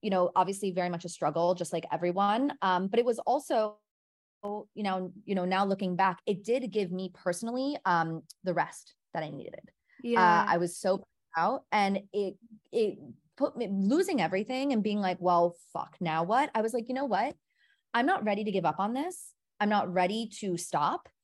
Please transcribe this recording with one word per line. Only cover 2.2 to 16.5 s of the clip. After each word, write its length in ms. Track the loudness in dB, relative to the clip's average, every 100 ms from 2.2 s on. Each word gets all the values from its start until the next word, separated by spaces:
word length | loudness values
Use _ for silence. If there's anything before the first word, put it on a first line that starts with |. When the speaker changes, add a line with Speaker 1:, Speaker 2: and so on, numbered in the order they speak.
| 2 2 0 0
Speaker 1:
Um, 260 | 0 0 2
but 100 | 2
it 60 |
was 140 | 2 0
also, 580 | 0 -2 0 0 0 -4 _ _ _ _ _ _
you 400 | -10 -10 -10 -6
know, 300 | -4 -2 -6 -10 -4
you 80 |
know, 100 | -2
now 220 | 2 2 2
looking 280 | 0 -2
back, 280 | 2 2 2
it 180 | -4 -4
did 300 | 0 -2 0
give 180 | -2 -2
me 200 | -4 -8
personally, 640 | -6 -4 -2 -4 -4 -4 -2
um, 380 | 0 2 2 -4 -10 -10
the 100 | -4
rest 400 | -2 -2 -6 -20 _ _
that 100 | -8
I 60 | -8
needed. 420 | -10 -14 -16 -20 _ _ _
Speaker 2:
Yeah. 200 | 0 4
Speaker 1:
Uh, 300 | 6 6 4
I 20 | 2
was 220 | 0 -2
so 180 | -2 -2
burnt 80 | -4 _ _ 0
out 280 | 0 0 _
and 300 | 2 2 0 -2
it, 220 | -4 -4 -6 -20 -20 _
it 260 | 0 0 -2 -14 -20 _ -2
put 220 | -2 -2
me, 100 | -4
losing 520 | 0 2 2 2 0
everything 500 | 0 0 -2 -4 0
and 100 | 0
being 180 | 0 0
like, 180 | 0 0
"Well, 340 | 2 4 4 0 -12
fuck, 240 | -10 -10 -4
now 220 | -2 0
what?" 280 | 2 2 2